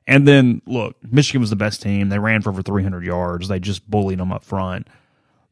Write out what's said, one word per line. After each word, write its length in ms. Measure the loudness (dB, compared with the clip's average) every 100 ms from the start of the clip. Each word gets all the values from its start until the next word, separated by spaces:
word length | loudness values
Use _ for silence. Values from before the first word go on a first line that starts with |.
| 2
And 200 | 4 8
then, 360 | 8 6 2 -4
look, 300 | -6 -6 -10 0
Michigan 280 | 2 2 0
was 100 | 0
the 60 | -2
best 260 | -2 -4
team. 260 | -4 -2 -2
They 100 | -2
ran 240 | 0 0
for 80 | -2
over 120 | -4
three 200 | -2 -2
hundred 220 | -2 -4
yards. 440 | -6 -4 -4 -6 -4
They 120 | -4
just 280 | -4 -8 -2
bullied 300 | -2 0 -2
them 140 | -4
up 100 | -6
front. 460 | -8 -6 -6 -8 -12 _ _ _ _ _ _